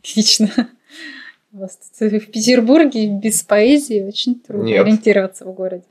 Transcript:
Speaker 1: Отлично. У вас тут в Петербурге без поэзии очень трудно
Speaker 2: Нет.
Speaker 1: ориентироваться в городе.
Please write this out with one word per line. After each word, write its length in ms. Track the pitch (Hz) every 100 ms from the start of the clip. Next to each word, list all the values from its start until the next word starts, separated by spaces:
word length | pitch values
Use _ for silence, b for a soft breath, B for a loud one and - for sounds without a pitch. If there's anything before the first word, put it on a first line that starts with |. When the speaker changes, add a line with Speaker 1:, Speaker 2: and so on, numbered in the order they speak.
Speaker 1:
Отлично. 680 | - - 214 - 214 - 233 _ B 311 311 262 B B _
У 60 | 202
вас 200 | 190 - - _
тут 140 | 220
в 180 | 214 214
Петербурге 760 | 233 220 254 226 302 311 240 214
без 360 | 202 220 208
поэзии 600 | - 208 226 294 285 214
очень 320 | 196 214 - 240
трудно 260 | _ 208 226
Speaker 2:
Нет. 160 | 202
Speaker 1:
ориентироваться 640 | 196 220 220 196 190 -
в 80 | 190
городе. 320 | 185 185 180 180